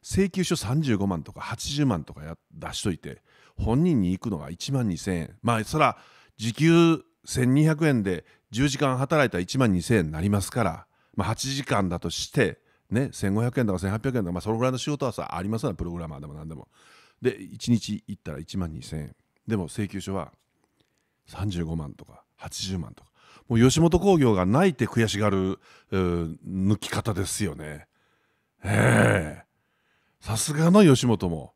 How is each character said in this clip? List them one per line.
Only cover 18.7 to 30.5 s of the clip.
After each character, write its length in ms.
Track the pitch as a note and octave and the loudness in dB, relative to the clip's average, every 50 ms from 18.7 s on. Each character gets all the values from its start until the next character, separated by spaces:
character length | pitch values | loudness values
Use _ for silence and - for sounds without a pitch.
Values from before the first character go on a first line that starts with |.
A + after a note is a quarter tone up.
二 100 | D#2 B1+ | -8 -10
千 200 | B1 - - D#2 | -12 -10 -10 -10
円。 140 | D2 C2+ - _ _ _ _ _ _ - | -10 -12 -16 _ _ _ _ _ _ -4
で 80 | A2 | -2
も、 100 | G2+ F2+ | -2 -2
請 220 | D2 - - G#2 F#2 | -4 -6 -6 -6 -6
求 140 | - G2 | -6 -10
書 140 | F2 - F#2+ | -8 -6 -6
は 180 | F#2+ D#2+ - _ _ _ _ _ _ _ _ _ _ _ _ _ _ _ _ _ _ _ _ | -8 -8 -10 _ _ _ _ _ _ _ _ _ _ _ _ _ _ _ _ _ _ _ _
三 220 | - - G2 G#2 | -10 -6 -6 -6
十 140 | F#2+ F2 E2+ | -4 -4 -6
五 120 | D#2+ E2 | -4 -6
万 180 | E2 D2+ C#2+ - | -6 -8 -10 -14
と 120 | - - | -18 -20
か 180 | _ - - _ _ _ | _ -20 -20 _ _ _
八 320 | _ - - - - - F#2+ | _ -16 -14 -12 -10 -8 -6
十 100 | F#2+ F2+ | -6 -6
万 160 | D2+ - - | -8 -10 -14
と 100 | - _ | -20 _
か。 80 | _ _ _ _ _ - - _ _ | _ _ _ _ _ -20 -20 _ _
も 100 | A#2+ A2+ | 4 6
う 20 | |
吉 200 | A#2+ C3 B2+ D#3 | 6 6 6 6
本 200 | D#3+ E3+ D#3+ F3 | 4 4 4 4
興 180 | F3 G3+ F#3+ E3 | 4 6 6 6
業 160 | C#3 A#2+ G#2+ | 6 4 4
が 120 | F#2 F2+ | 4 4
泣 260 | F#2 G#2+ C#3+ F#3+ G3 | 2 4 4 4 2
い 20 | D3 | 2
て 140 | - A#2+ G#2+ | 0 -4 -2
悔 200 | - A#2 A2+ G#2 | 2 0 0 2
し 120 | - G2+ | 0 0
が 100 | G#2+ G#2 | 0 2
る、 300 | G2 F#2+ F#2+ F#2+ F#2+ - _ _ - - _ _ | 2 2 0 0 -2 -4 _ _ -20 -20 _ _
う 60 | - F#2+ | -2 0
ー、 400 | F#2 F2+ F2 F2 E2+ D#2+ D#2+ - - - | 0 2 0 0 -2 -4 -6 -10 -12 -8
抜 300 | F#2 F#2+ F#2+ G2 G#2 G2+ | -4 0 2 2 2 0
き 120 | - - | -2 -8
方 240 | - - - - G2+ | -8 -6 -4 -4 -4
で 120 | E2+ G2 | -4 -4
す 180 | - - - G#2+ | -4 -4 -4 -4
よ 120 | F2 D2 | -4 -4
ね。 320 | C#2+ D#2 D2+ D2 D2+ - _ _ _ _ _ _ _ _ _ _ _ _ _ _ _ - | -8 -12 -12 -12 -14 -16 _ _ _ _ _ _ _ _ _ _ _ _ _ _ _ -6
え 800 | F#2+ G#2+ G#2+ G#2+ B2 A#2+ A2 A2+ A#2 G#2+ G2 D#2+ D2+ - - - | -2 0 2 4 4 4 4 4 4 2 2 0 -4 -10 -14 -18
え。 80 | _ _ _ _ _ _ _ _ _ _ _ _ _ _ _ | _ _ _ _ _ _ _ _ _ _ _ _ _ _ _
さ 180 | - - A2 A2 | -10 -6 -6 -4
す 160 | - - | -4 -4